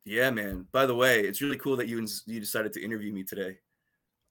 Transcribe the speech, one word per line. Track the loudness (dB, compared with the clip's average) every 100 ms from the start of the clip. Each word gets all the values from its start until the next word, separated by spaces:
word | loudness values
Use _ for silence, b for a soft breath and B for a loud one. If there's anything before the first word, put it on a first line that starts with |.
Yeah, | -6 2 2
man. | 2 -4 -6 -2
By | 2 4
the |
way, | 6 6 6
it's | 4 0
really | -2 -2
cool | -2 0
that | 0
you | -2
ins-, | -4 -6 -8
you | -6
decided | -4 -2 -2
to | -4
interview | -6 -4 -4
me | -6
today | -6 -6 -6 -8 _ _ _ _ _ _ _